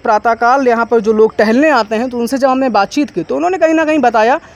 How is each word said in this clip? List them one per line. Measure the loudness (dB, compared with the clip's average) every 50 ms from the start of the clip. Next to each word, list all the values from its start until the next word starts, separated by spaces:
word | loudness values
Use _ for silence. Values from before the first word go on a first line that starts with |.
प्रातःकाल | -2 -2 -2 0 0 -2 -2 0 0 0 2 2 2 0
यहाँ | 0 0 0
पर | 0 -2 -2
जो | 0 0
लोग | 2 2 2 0 2
टहलने | 0 0 2 2 2 2 2
आते | 2 0 -2 -2 -4
हैं, | -6 -4 -6
तो | -6 -6
उनसे | -4 -4 -2 0
जब | 0 0
हमने | 0 0 -2 0
बातचीत | 0 0 -2 0 -2 -4 -4 -4
की, | -4 -8
तो | -6 -6 -6
उन्होंने | -4 -2 -4 -2 0
कहीं | 0 0 2
ना | 0 0
कहीं | 0 0 2
बताया | 0 2 2 2 2 2 0 -2 -4 -14 -20